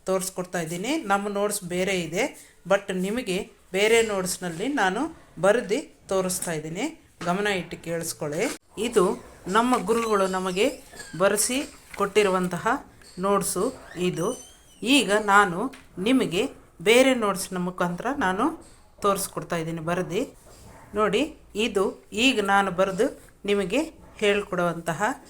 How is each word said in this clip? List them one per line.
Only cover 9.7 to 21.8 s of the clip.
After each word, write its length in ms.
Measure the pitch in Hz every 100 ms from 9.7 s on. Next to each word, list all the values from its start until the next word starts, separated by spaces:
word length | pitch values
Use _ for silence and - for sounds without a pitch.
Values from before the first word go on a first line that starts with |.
| 247 180
ಗುರುಗಳು 420 | 226 226 208 190
ನಮಗೆ 540 | 185 185 180 247 302 - - - 156
ಬರೆಸಿ 460 | 196 208 - 254 302 - - -
ಕೊಟ್ಟಿರುವಂತಹ 880 | 202 202 202 185 180 175 220 269 - - - -
ನೋಟ್ಸು. 540 | 190 202 190 180 226 - - 160
ಇದು 460 | 180 156 185 262 - - - -
ಈಗ 280 | 214 277 185
ನಾನು 600 | 208 208 202 196 170 254 - - -
ನಿಮಗೆ 500 | 196 262 180 170 262 - - -
ಬೇರೆ 320 | 175 233 262
ನೋಟ್ಸ್ನ 440 | 247 214 185 - 185
ಮುಖಾಂತರ 480 | 180 180 175 175 233 285
ನಾನು 480 | 190 185 277 330 - - - -
ತೋರಿಸ್ಕೊಡ್ತಾ 540 | 202 190 - - 156 175
ಇದ್ದೀನಿ 260 | 160 165
ಬರೆದು. 560 | 160 175 160 180 277 - - - - - - 202
ನೋಡಿ, 400 | 214 202 302 - - 196
ಇದು 500 | 233 196